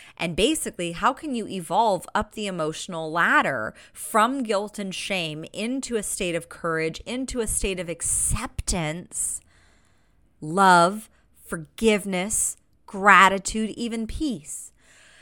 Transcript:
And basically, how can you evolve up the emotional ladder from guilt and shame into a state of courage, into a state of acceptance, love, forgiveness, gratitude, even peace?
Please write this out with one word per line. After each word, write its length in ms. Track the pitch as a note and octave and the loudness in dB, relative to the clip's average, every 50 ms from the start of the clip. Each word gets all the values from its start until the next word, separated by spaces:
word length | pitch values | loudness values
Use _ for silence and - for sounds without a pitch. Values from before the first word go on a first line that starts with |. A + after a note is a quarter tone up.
| - - - | -20 -16 -8
And 200 | - E3+ E3+ D#3 | -6 -4 -2 0
basically, 560 | F3+ G3+ C#4+ D#4+ - - A3 - - F3 E3+ | 2 2 2 2 0 -4 -8 -8 -6 -8 -6
how 200 | E3+ E3 F#3+ A#3+ | -4 0 0 0
can 220 | C4+ - D#4+ D4+ B3+ | 0 -2 -6 -6 -6
you 140 | A3+ G3+ - | -6 -6 -6
evolve 580 | F#3+ F#3+ E3 - E3 G#3 A#3 G#3+ F#3 D#3+ - - - | -8 -8 -6 -2 0 2 2 2 2 0 -2 -4 -4
up 180 | G#3 G#3+ G#3+ | -4 -4 -4
the 140 | - A3+ G#3 | -6 -8 -8
emotional 640 | G3 F#3 E3 D#3 D#3 D#3 - - - F3 D#3+ D#3+ D#3 | -6 -4 -4 -4 -4 -4 -6 -8 -10 -8 -8 -6 -4
ladder 640 | D#3 E3+ E3+ A3 C4+ D4+ A#3 E3 C#3 A#2 G#2+ - - - - - | 0 0 2 4 4 4 4 2 0 -2 -4 -6 -8 -12 -18 -20
from 520 | - - - - - G#3+ G#3+ B3 C#4 C#4 A#3+ | -18 -16 -6 0 2 2 2 2 2 -2 -2
guilt 340 | G#3+ G#3 G3 G#3 G#3 - G3+ | -2 -2 -2 -2 -4 -8 -8
and 160 | G3+ F#3+ F3 | -8 -8 -8
shame 500 | - - - G3 F#3 E3 D#3 D3+ D#3 D#3 - | -8 -6 -4 -4 -2 -4 -4 -6 -8 -10 -10
into 440 | - - G#3+ A#3 C4 C4+ - - A#3+ | -8 -6 -4 -4 -4 -4 -4 -4 -4
a 60 | G#3+ | -4
state 340 | F#3 - - - G3 F3 E3 | -4 -4 -6 -4 -4 -2 -4
of 120 | E3+ E3 - | -4 -6 -10
courage, 520 | - - - E3 D#3+ D#3+ D#3+ D#3+ D#3 - | -12 -6 -4 -2 -2 -2 -2 -4 -4 -8
into 400 | - F#3 A#3 B3+ C4+ - - B3+ | -10 -8 -8 -6 -6 -6 -4 -4
a 80 | A3 - | -4 -2
state 320 | - - - G3 F#3 F3+ | -2 -2 -2 -2 -2 -4
of 80 | F3 E3+ | -6 -8
acceptance, 1500 | E3 - - - - - - - - - A3+ - - - - - G#3 F3 D#3+ D3+ D#3+ F3+ D3+ - - - - - - - - _ _ _ _ _ _ _ _ _ _ _ _ _ _ _ _ _ _ - | -8 -6 -4 -2 -2 0 0 0 -2 -2 -4 -6 -8 -8 -6 -4 -2 -2 -2 -4 -4 -6 -10 -10 -8 -6 -6 -6 -6 -8 -12 _ _ _ _ _ _ _ _ _ _ _ _ _ _ _ _ _ _ -14
love, 680 | D#3 D3+ E3 G3 G3 F#3 F3+ F3 E3+ F#3 G#3 G#3+ - - _ _ _ _ _ _ - | -8 -2 2 4 6 8 8 8 8 6 2 -2 -10 -16 _ _ _ _ _ _ -12
forgiveness, 1120 | - F#3+ E3 D3+ - _ - A3+ A3 G#3+ G3 - G3+ F#3+ F3+ F#3 A3 - - - - - - _ _ _ _ _ | -10 -8 -8 -8 -10 _ 0 2 2 2 2 0 -2 -4 -4 -2 -2 -2 -2 -2 -2 -4 -8 _ _ _ _ _
gratitude, 840 | - - G3 F#3+ G#3 F#3+ F3+ G3 F#3+ G3 G3 F#3+ - - A3 A3 G3+ | -14 -4 4 8 10 10 12 10 8 8 4 -2 -4 -4 -2 -2 -4
even 360 | - - A#3+ A3 A3+ A3+ A3 | -4 -6 -6 -6 -4 -6 -6
peace? 640 | A3 - - D#4 C#4+ G#3+ C#3+ D3+ - - - - - _ _ _ _ - - - - - - | -6 -6 -4 -4 -4 -4 -6 -10 -12 -14 -14 -14 -18 _ _ _ _ -20 -20 -20 -20 -20 -20